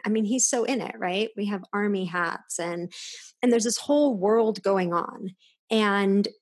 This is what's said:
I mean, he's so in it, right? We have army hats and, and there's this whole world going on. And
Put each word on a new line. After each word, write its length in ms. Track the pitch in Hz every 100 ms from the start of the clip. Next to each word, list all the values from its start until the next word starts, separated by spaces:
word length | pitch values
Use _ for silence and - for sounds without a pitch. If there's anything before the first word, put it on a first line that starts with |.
| -
I 40 |
mean, 160 | 220 208
he's 220 | 254 -
so 180 | 247 226
in 160 | 262
it, 120 | - 220
right? 300 | 180 190 220 208
We 100 | 202
have 180 | 202 190
army 320 | 202 208 196 180
hats 540 | 175 170 - - -
and, 320 | 170 175 175 - - - - _
and 100 | 247
there's 120 | 233
this 140 | 226 -
whole 380 | - 294 294 208
world 460 | 202 226 220 214
going 320 | 196 196 180
on. 360 | 170 - - 190 - _ _ _
And 560 | 220 208 202 196 196 202 -